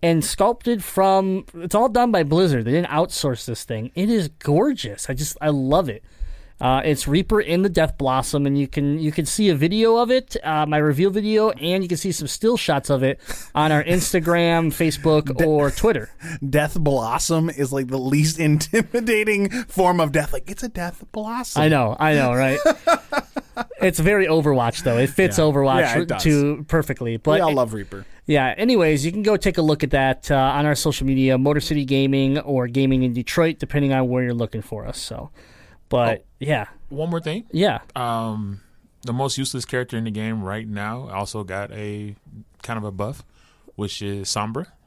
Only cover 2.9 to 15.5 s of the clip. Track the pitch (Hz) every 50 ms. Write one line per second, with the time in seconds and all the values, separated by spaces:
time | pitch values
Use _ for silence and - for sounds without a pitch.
2.9 | 143 151 170 - - - - 190 - - - - 117 - - - 120 110 110 131
3.9 | _ - 185 208 233 220 180 147 - _ - - 143 160 220 294 277 - - 117
4.9 | 101 - - - 135 131 156 151 - - - 156 151 139 131 131 143 170 196 139
5.9 | 104 107 - - - - - - - - - - - - - 123 131 135 - 156
6.9 | 147 135 - 143 143 175 190 - 220 208 208 - 165 175 190 202 175 175 160 151
7.9 | - - 139 131 131 131 127 - - 147 143 139 139 143 143 135 - - 143 143
8.9 | 147 156 160 151 151 - 160 147 - - 214 202 170 139 143 170 185 214 220 226
9.9 | 226 233 240 233 254 262 254 _ - - - 156 156 151 151 151 151 151 151 151
10.9 | 143 135 175 196 190 208 208 214 220 214 214 220 190 147 143 170 180 190 190 175
11.9 | 175 156 - 196 170 - 160 139 - - - 220 247 208 - - 160 139 - -
12.9 | 143 131 127 131 139 - - - - - - - - 151 151 156 156 147 123 -
13.9 | 175 180 160 - - 185 160 165 170 175 170 170 170 165 165 160 143 - 170 160
14.9 | 147 - - 165 156 151 151 147 135 - 165 160